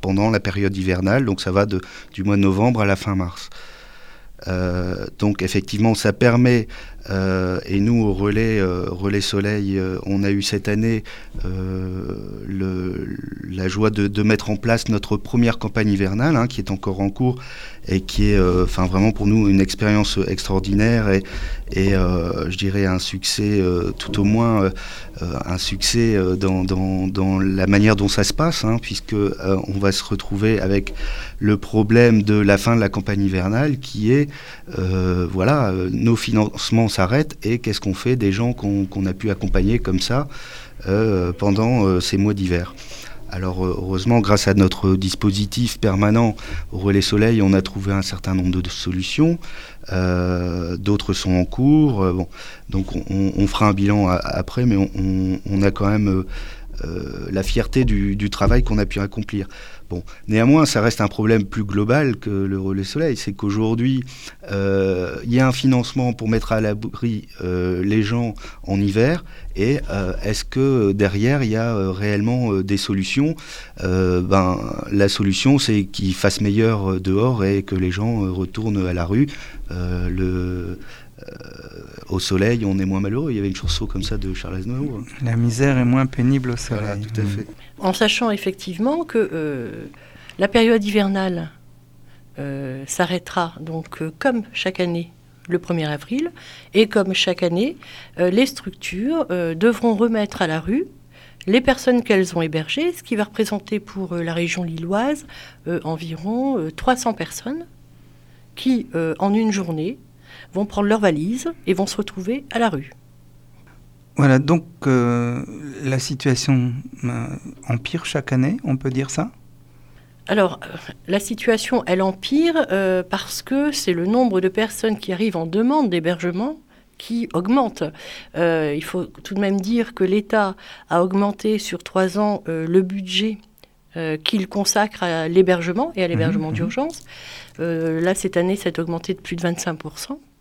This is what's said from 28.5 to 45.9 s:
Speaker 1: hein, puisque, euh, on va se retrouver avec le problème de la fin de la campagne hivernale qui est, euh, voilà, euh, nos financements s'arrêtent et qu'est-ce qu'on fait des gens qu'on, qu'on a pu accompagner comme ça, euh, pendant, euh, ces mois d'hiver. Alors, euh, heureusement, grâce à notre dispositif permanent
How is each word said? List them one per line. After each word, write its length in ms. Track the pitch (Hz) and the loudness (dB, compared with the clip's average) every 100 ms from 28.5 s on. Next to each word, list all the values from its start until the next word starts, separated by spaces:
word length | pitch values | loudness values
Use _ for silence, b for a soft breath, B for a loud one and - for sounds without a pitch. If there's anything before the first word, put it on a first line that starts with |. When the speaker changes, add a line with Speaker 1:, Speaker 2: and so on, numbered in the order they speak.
| - 107 | 0 0
Speaker 1:
hein, 120 | 113 | 0
puisque, 320 | - 101 - | -2 -8 -4
euh, 440 | 107 101 - 92 95 - | 0 0 0 0 0 0
on 120 | 98 | 0
va 140 | 98 | 2
se 100 | 95 | 0
retrouver 560 | - 98 - 101 110 110 | -2 -4 -2 0 2 2
avec 340 | 95 117 - B B B B B | 2 2 0 B B B B B
le 160 | 101 104 | 2 2
problème 680 | - 107 104 113 120 110 | 2 2 6 8 8 6
de 120 | 104 107 | 6 4
la 220 | 101 98 | 6 4
fin 180 | - 117 | 4 2
de 60 | |
la 80 | 101 | 2
campagne 320 | 101 95 101 | 0 -2 0
hivernale 580 | 98 92 92 110 151 131 | 0 2 0 0 0 -2
qui 320 | - - 107 | -6 -2 2
est, 160 | 135 143 B B B - - | 4 2 B B B -12 -4
euh, 480 | 92 92 90 90 87 | 0 2 2 2 0
voilà, 380 | 92 95 147 117 | 2 2 4 2
euh, 200 | 92 92 | 0 -2
nos 280 | 110 113 117 | 0 2 2
financements 720 | - 110 104 - - 113 113 | 2 2 0 -2 0 2 2
s'arrêtent 480 | - 92 127 156 - | 2 2 2 0 -4
et 160 | - 120 | -2 -2
qu'est-ce 200 | 117 101 | -2 -4
qu'on 140 | - | -2
fait 240 | 95 123 127 | -2 0 2
des 160 | 101 | 2
gens 180 | 98 117 | 2 -2
qu'on, 340 | 123 104 101 98 | -2 0 0 0
qu'on 200 | 101 95 | -2 -2
a 80 | |
pu 160 | 95 110 | -2 -2
accompagner 500 | 95 98 - 95 113 | -2 0 2 4 2
comme 220 | - 92 | 2 -2
ça, 260 | - 123 147 B B B B B 92 | 0 0 -2 B B B B B -2
euh, 440 | 98 110 95 87 | 2 2 2 0
pendant, 540 | 87 101 98 113 123 98 | 0 0 2 2 4 4
euh, 160 | 90 | 2
ces 160 | 90 98 | 2 2
mois 160 | 101 | 2
d'hiver. 420 | 101 92 87 87 - B B B B - | 2 0 0 -2 -10 B B B B -10
Alors, 360 | 95 92 90 92 | -6 -4 -2 -2
euh, 100 | 90 | -2
heureusement, 440 | 92 95 101 117 | -2 -2 2 2
grâce 260 | 98 104 - | 4 4 4
à 60 | |
notre 420 | 101 92 - 98 95 | 6 4 4 2 2
dispositif 840 | 95 - 104 98 104 - 120 - | 2 0 0 2 -2 0 -2 0
permanent 580 | 107 | 0